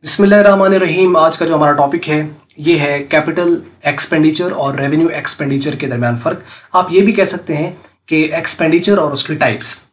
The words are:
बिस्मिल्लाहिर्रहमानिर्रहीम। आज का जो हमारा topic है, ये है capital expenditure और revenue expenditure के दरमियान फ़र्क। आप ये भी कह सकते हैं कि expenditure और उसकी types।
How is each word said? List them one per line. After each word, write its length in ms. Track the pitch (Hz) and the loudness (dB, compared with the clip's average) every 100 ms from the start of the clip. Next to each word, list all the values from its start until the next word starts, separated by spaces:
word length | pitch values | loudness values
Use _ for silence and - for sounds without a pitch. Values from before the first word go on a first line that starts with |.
बिस्मिल्लाहिर्रहमानिर्रहीम। 1120 | 151 - 202 208 202 196 190 190 180 170 185 170 | -4 2 4 6 6 4 4 2 0 2 2 4
आज 200 | 160 160 | 2 0
का 100 | 165 | -2
जो 80 | 156 | 0
हमारा 160 | 151 | 2
topic 320 | 147 143 165 | 2 0 -2
है, 140 | 156 151 156 - _ - | -4 -4 -4 -12 _ -6
ये 160 | 151 165 | 0 0
है 200 | 143 143 | 0 -4
capital 500 | 143 156 151 160 175 170 - _ 147 | -2 -2 0 -2 0 0 -4 _ -6
expenditure 680 | 139 - 160 156 156 175 | -4 -2 2 2 0 -4
और 280 | - 139 139 | -4 -4 -2
revenue 280 | 139 151 165 | -2 0 0
expenditure 640 | 156 - - 143 139 147 - | -2 -8 -6 -4 -2 -4 -6
के 100 | 139 | -6
दरमियान 300 | 120 120 117 | -4 -2 -2
फ़र्क। 280 | 160 170 - - - | -4 -6 -12 -20 -4
आप 180 | 180 180 | -2 2
ये 80 | 175 | 2
भी 120 | 202 | 4
कह 120 | 202 | 2
सकते 300 | 190 170 - | 0 -2 -6
हैं 180 | 151 170 - - _ _ | -4 -4 -8 -20 _ _
कि 140 | 156 156 | -2 0
expenditure 640 | 156 - - 160 170 180 202 | -2 -4 -2 2 2 2 0
और 140 | 151 | 0
उसकी 220 | 139 - 156 | -4 -6 -2
types। 380 | 131 104 - - _ | -2 -2 -8 -10 _